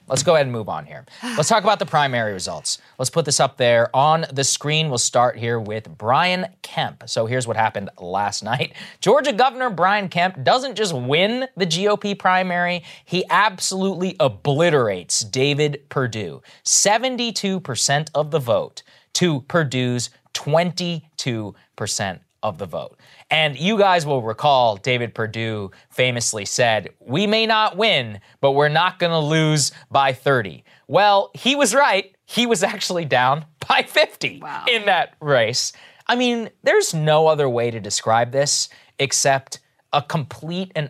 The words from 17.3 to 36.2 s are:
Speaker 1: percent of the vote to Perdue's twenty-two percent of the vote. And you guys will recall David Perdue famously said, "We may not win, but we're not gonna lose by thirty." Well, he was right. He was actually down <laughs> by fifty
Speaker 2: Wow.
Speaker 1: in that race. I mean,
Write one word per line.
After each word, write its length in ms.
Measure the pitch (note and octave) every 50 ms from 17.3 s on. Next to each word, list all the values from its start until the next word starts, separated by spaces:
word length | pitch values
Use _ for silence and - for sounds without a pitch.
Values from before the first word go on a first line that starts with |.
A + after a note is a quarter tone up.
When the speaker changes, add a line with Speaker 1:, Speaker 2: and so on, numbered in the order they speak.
| - - - G3 F#3+ F3+
Speaker 1:
percent 520 | F#3 - A#2 - - - C#3 D3 D#3 - -
of 160 | C#3+ D#3 D3
the 100 | D#3+ D3+
vote 440 | B2 A#2 G#2+ F#2 D2 - - - - _ _ _ _ _ -
to 280 | - F3+ F3 D3+ C3 -
Perdue's 640 | - - E3+ D#3 B2+ C3 B2+ B2+ B2 B2 A#2+ A#2+ - - _ _ _ -
twenty-two 1200 | - - C#3+ D3+ E3 F3+ F3+ D#3+ - F3+ F3 E3+ D#3 - _ _ - - C3+ A#2 A2 G#2+ G2 - _ _ _ _
percent 460 | - A2+ G2+ - - G#2 F#2+ F2 - _ _ _ _ -
of 140 | G#2+ F2
the 80 | D#2 G2+
vote. 320 | E2 D#2+ D#2+ A#1+ - - _ _ _ - - - _
And 260 | D3+ D#3 D#3 D3 C3+
you 200 | B2 D#3+ G3 A3+
guys 280 | G3 G3+ F#3+ F3+ F3 D3
will 160 | D3+ C#3+ B2+
recall 540 | A2 A2+ G#2+ - - D3 C#3 B2+ B2 A2+ G2+
David 400 | G2 - C3 B2 A#2+ A#2+ A2 -
Perdue 560 | - A2 A2 G#2+ A2+ A2+ A2+ A2 G#2 G2 F#2 - - _ _
famously 560 | - - B2+ B2+ A#2+ A#2+ A2+ - - G#2 G2
said, 440 | - - - B2 A#2 A2 G#2+ F2+ - - _
"We 260 | _ A#2 B2+ F3+ G#3
may 200 | G#3 A3 A3 A3+
not 300 | A3 A3+ G#3+ A3 G3+ E3+
win, 420 | F3+ A3 A3 F3 C#3 A#2+ A2 G#2 G2+ - _ _ _
but 100 | C#3 C#3
we're 180 | C#3 C#3+ D3+ D3
not 300 | D3 D#3+ F3 F#3 F3+ -
gonna 200 | F3 E3+ E3 D#3+
lose 520 | D3 D3 D#3+ D#3+ D#3 D#3 D#3 D3+ C#3 - - - - _
by 240 | - C3+ C3+ C3+ B2+
thirty." 500 | - - C#3+ C3+ B2 G#2 F2+ C#2 - _ _ _ _ _
Well, 440 | - C3 F3+ G#3 G#3 G3+ G3 - - -
he 220 | - - B3 C#4+
was 180 | C#4+ C#4 G3 G#3+
right. 400 | C#4 C#4+ B3+ G3 G3 F#3+ - _ _ _
He 200 | - - A3 A#3+
was 160 | A#3 A3+ D#3+
actually 440 | F#3+ F#3+ G#3+ F#3+ - - F3+ E3+ E3
down 400 | C3 C3 B2 B2+ B2+ C#3+ D#3+ D#3 - _
<laughs> 120 | _ -
by 160 | - C4 C4 -
fifty 560 | - - D4+ D#4+ - - - D3 - - C#3
Speaker 2:
Wow. 240 | D#3 D3+ C#3+ - - B3+
Speaker 1:
in 160 | A#3+ A3 G#3
that 300 | G3+ F#3 E3 C#3+ - _ _
race. 520 | D#3 D3 C#3 A#2+ A2+ G#2+ B2+ - - - - - - - _ - _
I 100 | - A#3+
mean, 340 | B3